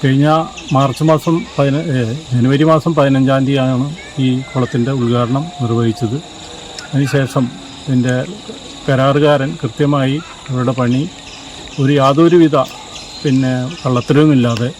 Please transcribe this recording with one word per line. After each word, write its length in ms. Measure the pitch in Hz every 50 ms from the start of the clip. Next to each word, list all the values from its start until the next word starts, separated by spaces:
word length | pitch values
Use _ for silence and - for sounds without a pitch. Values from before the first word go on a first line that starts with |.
| -
കഴിഞ്ഞ 260 | 135 131 139 143 151 156 160 160 - - - - - 151
മാർച്ച് 280 | 131 139 135 123 - 156 156
മാസം 260 | 160 151 - 170 165 170 233 - -
പതിന-, 260 | - 139 139 135 147 165 170 135
ഏ, 20 | 127 120 110 123 151 160 -
ജനുവരി 340 | 123 123 120 127 139 135 156 160
മാസം 220 | 160 156 - 170 165
പതിനഞ്ചാം 480 | 151 139 139 135 135 135 131 135 135 135
തീയതിയാണ് 380 | 131 139 135 131 127 131 123 131 147 156 - - - - 143 135
ഈ 40 | 127 127 127 131 -
കുളത്തിൻ്റെ 420 | - 131 123 117 - 123 120 127 139 135
ഉദ്ഘാടനം 440 | 120 117 120 120 120 117 131 139 156 170 - -
നിർവഹിച്ചത്. 560 | 127 113 117 117 117 117 110 - 123 107 117 147 - - - - - - - - - - - - -
അതിനുശേഷം 580 | - - 135 143 131 - 139 135 127 - 143 127 117 - - - - - - -
ഇതിൻ്റെ 320 | - 135 127 120 127 123 127 139 - 196 208 - - - - - - - - -
കരാറുകാരൻ 640 | - 135 127 131 139 139 147 147 147 147 139 135 143 170 160
കൃത്യമായി 560 | - 123 110 - 147 139 147 139 131 131 135 156 165 - - - - -
അവരുടെ 260 | 131 127 123 127 127 127
പണി 200 | 123 120 123 131 151 185 - - - - - - - - - - - - - - 139
ഒരു 80 | 135 147 139
യാതൊരുവിധ 560 | 135 135 139 147 165 170 175 180 165 156 139 143 - - - - - - - - - - - - -
പിന്നെ 300 | 151 131 131 135 127 127 127 127 135 175 - -
കള്ളത്തരവുമില്ലാതെ 840 | 135 127 123 120 - 143 139 156 156 147 131 120 120 117 110 120 123 160